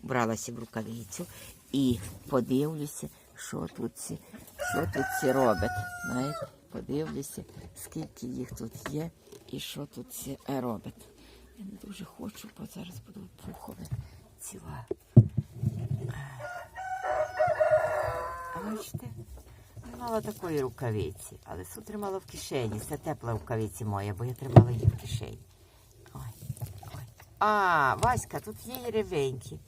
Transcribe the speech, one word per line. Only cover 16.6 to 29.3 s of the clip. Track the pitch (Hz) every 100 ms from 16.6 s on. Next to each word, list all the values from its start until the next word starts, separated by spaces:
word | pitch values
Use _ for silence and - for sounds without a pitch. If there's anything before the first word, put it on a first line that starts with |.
| - - 762 762 740 640 622 740 719 - 622 622 622 605 - 508 508 - 508 508
А |
бачите? | 208 427 - - - - - - - - - - - 240
Мала | 240 220
такої | 214 208 175 151
рукавиці, | 127 117 123 107 95 - - -
але | - 87 92
су | -
тримала | 214 214 202 190
в | -
кишені. | - - 147 113 107
Це | - 147
тепла | - - 120
рукавиці | 110 - 113 110 - 107
моя, | 101 101
бо | 95 120
я |
тримала | 123 131 117 117
її | 117 -
в | -
кишені. | - - - - - - - - - - -
Ой, | - - - - - - -
ой. | - - - - - -
А, | 208 208 190 165 139 -
Васька, | 233 240 - 156
тут | - 214 220
є | 254 247
і |
ревенькі. | 220 196 175 135